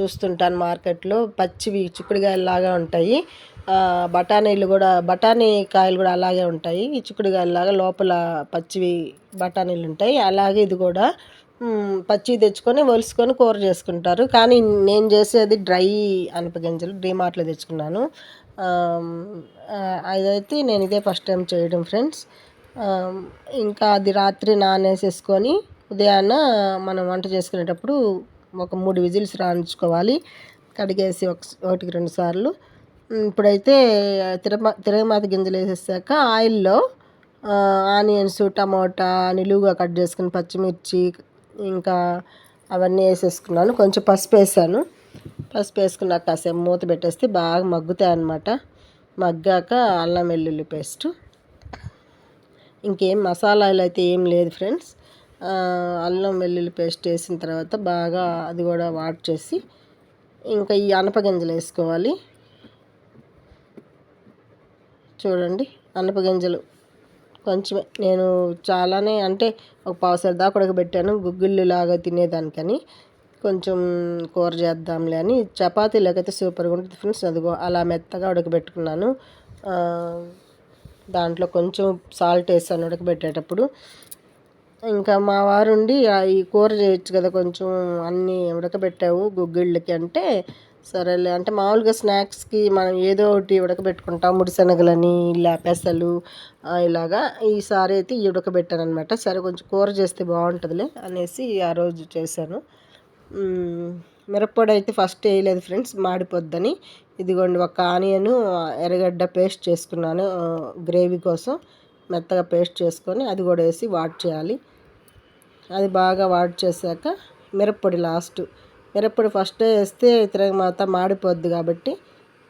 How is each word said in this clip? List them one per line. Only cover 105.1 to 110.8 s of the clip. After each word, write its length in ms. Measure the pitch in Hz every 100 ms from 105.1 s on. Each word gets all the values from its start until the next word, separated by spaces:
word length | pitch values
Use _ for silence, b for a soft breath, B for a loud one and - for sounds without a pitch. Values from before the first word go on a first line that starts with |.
| - 214
వేయలేదు 320 | 196 196 180
ఫ్రెండ్స్, 360 | - 190 247 196
మాడిపోద్దని. 840 | 190 180 175 180 165 170 208 381 B B _ -
ఇదిగోండి, 400 | 185 185 185 180
ఒక 220 | 175 -
ఆనియన్, 460 | 175 180 196 196 202 254 208 180 160 123
ఎర్రగడ్డ 420 | 170 180 185 175
పేస్ట్ 460 | 180 185 190 - -
చేసుకున్నాను, 540 | 170 - 170 165 170 196
ఆ, 460 | 180 170 165 131 -